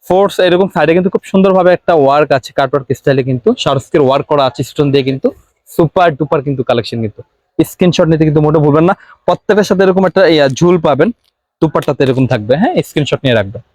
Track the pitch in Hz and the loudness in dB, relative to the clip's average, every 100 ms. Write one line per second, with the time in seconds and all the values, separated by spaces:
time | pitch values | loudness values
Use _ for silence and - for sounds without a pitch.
0 | _ 180 202 - 185 175 190 175 156 165 | _ 0 0 2 0 2 0 0 0 0
1 | 185 208 - 190 196 185 180 180 - 165 | 0 -4 -2 0 2 2 2 0 0 2
2 | 135 143 151 139 - - 135 143 127 131 | 2 2 0 -2 -2 -4 -2 -4 -4 -6
3 | - 135 131 127 - 247 - 135 - 165 | -2 -2 -2 -2 -2 -2 -2 -4 -2 0
4 | 131 139 - 147 131 - 131 - 143 135 | 2 0 0 0 0 -2 -10 -4 0 0
5 | 131 135 262 - _ _ _ - 165 - | -2 -4 -6 -6 _ _ _ -2 -2 2
6 | 175 139 151 160 139 131 127 120 107 117 | 0 0 -4 -4 -4 -6 -2 -2 -2 -8
7 | 110 - - _ _ - 151 - 180 165 | -8 -10 -20 _ _ -4 -4 0 0 2
8 | 170 160 156 151 151 156 151 147 165 202 | 0 2 2 2 2 2 2 2 2 -2
9 | _ - - 180 _ 190 190 185 190 185 | _ -10 -6 -6 _ 0 0 0 2 2
10 | 185 190 180 156 139 131 170 180 160 135 | 0 2 2 4 0 0 0 2 0 0
11 | 180 - _ _ _ _ 160 165 151 143 | 0 -2 _ _ _ _ -2 -2 -4 -2
12 | 131 127 127 123 104 135 254 339 147 - | 0 0 0 -2 -2 0 0 -2 -4 -4
13 | 143 147 135 117 98 120 - | -4 -4 0 0 -2 -10 -18